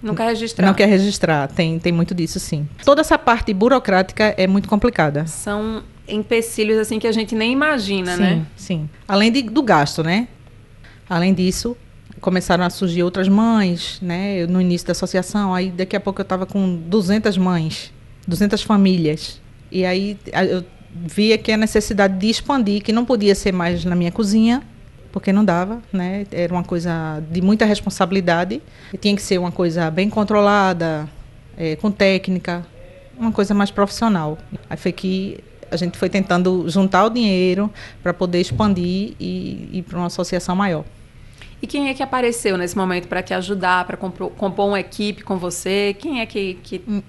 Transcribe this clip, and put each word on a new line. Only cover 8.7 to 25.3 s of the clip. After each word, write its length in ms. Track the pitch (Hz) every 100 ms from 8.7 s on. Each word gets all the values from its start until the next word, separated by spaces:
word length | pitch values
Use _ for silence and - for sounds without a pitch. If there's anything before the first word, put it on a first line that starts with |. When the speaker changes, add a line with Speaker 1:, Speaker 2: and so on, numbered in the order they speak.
| 170 151 - -
Speaker 2:
Além 240 | 196 220
de, 100 | 247
do 220 | 226 226
gasto, 400 | 262 170 147 -
né? 240 | 160 185 240 - - - - - - - -
Além 240 | 185 180
disso, 420 | 185 185 185 233 240 - - - -
começaram 420 | - 185 180 180
a 60 | 180
surgir 320 | - 185 170
outras 240 | 175 185 190
mães, 720 | 196 226 226 190 175 - -
né? 360 | 185 175 196 196
Eu, 60 | 170
no 140 | 185
início 240 | 180 175 -
da 40 |
associação, 600 | 175 180 190 185 214 202
aí 160 | 185 185
daqui 240 | 175 185 202
a 40 |
pouco 220 | 196 190
eu 40 | 196
tava 200 | 185 185
com 300 | 202 190 175 165
duzentas 500 | 208 180 208 214 185
mães, 540 | 185 180 160 - - - - - -
duzentas 340 | 170 208 208
famílias. 800 | - 214 196 185 160 156 - - - - -
E 140 | 185 185
aí 320 | 185 202 202 -
a, 120 | - 185
eu 180 | 185 175 - - -
via 420 | 170 - 214 214
que 140 | 214
a 60 | 214
necessidade 600 | 220 220 208 202 196 190
de 120 | 208
expandir, 520 | 226 - 277 208 202
que 120 | 202
não 100 | 226 240
podia 300 | 247 208 196
ser 160 | -
mais 320 | 185 170 175 170
na 100 | 175
minha 160 | 170
cozinha, 520 | 175 208 220 226 247 - - - - -
porque 200 | - -